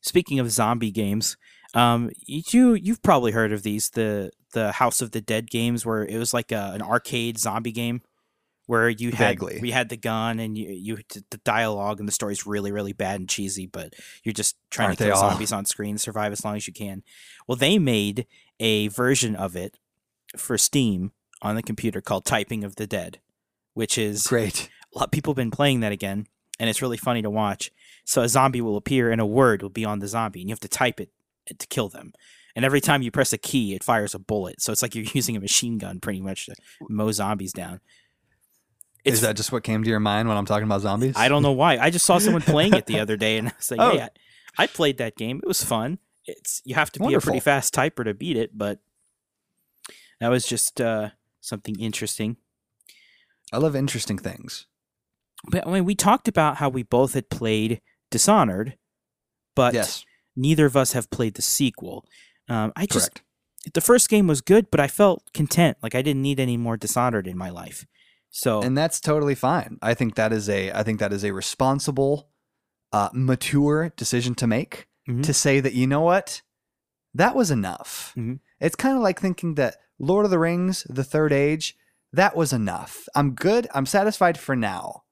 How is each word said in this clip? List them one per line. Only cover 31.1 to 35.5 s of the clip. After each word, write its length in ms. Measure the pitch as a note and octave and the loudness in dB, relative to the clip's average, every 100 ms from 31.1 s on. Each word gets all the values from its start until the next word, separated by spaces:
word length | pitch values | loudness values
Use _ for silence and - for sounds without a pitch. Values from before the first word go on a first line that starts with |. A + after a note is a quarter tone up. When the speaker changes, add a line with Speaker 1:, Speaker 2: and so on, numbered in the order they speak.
| _ _ _ - - | _ _ _ -20 -16
Speaker 1:
to 80 | - | -8
kill 220 | - G#2 | -6 -6
them. 240 | - - - _ - _ | -8 -20 -20 _ -20 _
And 100 | - | 0
every 160 | B2+ C#3+ | 2 2
time 220 | - C#3+ | 4 2
you 80 | A#2+ | 2
press 220 | B2+ C3 | 0 0
a 60 | A2 | 0
key, 360 | - C3+ G#2+ | -2 -2 -2
it 80 | F#2+ | -4
fires 320 | - A#2 G#2 | 0 0 0
a 40 | G#2 | -8
bullet. 420 | F#2+ G#2+ F#2 - | -4 -4 -4 -6
So 80 | - | -4
it's 120 | G#2+ | -2
like 120 | A#2+ | -4
you're 100 | A2+ | -6
<laughs> 100 | G#2 | -4
using 220 | C3+ B2 A2 | -2 -2 -4
a 40 | |
machine 380 | G2+ | 0